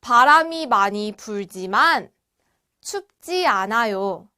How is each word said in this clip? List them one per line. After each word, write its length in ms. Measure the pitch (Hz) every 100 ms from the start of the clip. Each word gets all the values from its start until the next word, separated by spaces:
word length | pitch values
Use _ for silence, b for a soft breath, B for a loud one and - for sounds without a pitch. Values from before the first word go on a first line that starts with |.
바람이 640 | - 240 262 302 320 330 311
많이 440 | 226 202 208 208
불지만 1000 | 208 - 208 190 185 185 202 311 302 - _ _ _ _ _ _ _
춥지 680 | - 403 381 _ - 370 339
않아요. 840 | 202 190 220 233 196 196 175 -